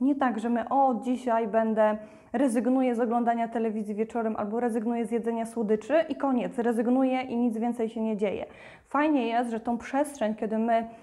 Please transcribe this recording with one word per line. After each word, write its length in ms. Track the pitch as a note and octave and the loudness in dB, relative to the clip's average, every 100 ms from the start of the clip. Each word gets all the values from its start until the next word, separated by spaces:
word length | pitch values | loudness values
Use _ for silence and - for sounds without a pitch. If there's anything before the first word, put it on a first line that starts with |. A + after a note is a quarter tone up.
Nie 140 | C4 | 0
tak, 240 | C#4 B3+ A3 | 2 2 0
że 120 | A#3 | 0
my: 180 | A#3+ - | -2 0
„O, 320 | C#4 C4+ A3+ | 4 4 2
dzisiaj 440 | B3 B3+ B3+ A3+ A3+ | -2 -2 0 0 2
będę, 500 | A3 A3 A3 G#3+ G#3+ - - - | 2 2 4 2 2 -6 -20 -6
rezygnuję 640 | A#3+ C#4 A3+ A3+ C4 B3+ | 0 2 2 2 2 2
z 60 | A#3 | 2
oglądania 480 | A#3 A#3+ A#3 A#3 A3+ | 2 2 2 0 0
telewizji 460 | A#3 A3+ G#3+ G3+ | -2 -2 -2 -4
wieczorem 420 | G#3 A3+ A#3+ A3+ G#3+ | -4 -2 -2 -2 -2
albo 240 | G#3 A3+ | -4 -2
rezygnuję 460 | A#3+ A3+ A3 A#3 A3+ | 0 0 -2 -2 -2
z 40 | |
jedzenia 360 | A#3 A3 A#3 A3+ | -2 -2 -2 -4
słodyczy 480 | A#3 G#3 G#3+ G#3+ D4+ D#4+ | -2 0 0 2 2 2
i 80 | C4+ | -2
koniec, 420 | C#4 B3+ F#3 - | 0 0 -2 -2
rezygnuję 640 | A#3 A3+ A#3+ B3+ C4 B3+ | 0 0 2 2 2 0
i 140 | C4 A#3 | -2 0
nic 220 | A#3+ G#3+ | 0 0
więcej 300 | A#3+ A#3+ A3+ | -2 -2 -4
się 120 | A3+ | -2
nie 160 | A3 G#3+ | -4 0
dzieje”. 300 | G3+ - - - - - _ | -2 -2 -8 -14 -20 -20 _
Fajnie 380 | C4+ D4+ D4 A#3 | 0 2 2 2
jest, 240 | A#3 A#3+ | 0 -2
że 100 | A3+ | -4
tą 180 | A#3+ A#3 | -2 -4
przestrzeń, 560 | - C4+ C#4+ - G#3+ | -2 -2 -2 -2 -2
kiedy 240 | A3 A3 A3 | -2 -2 0
my 300 | A3+ A3+ A3+ - | 2 2 0 -10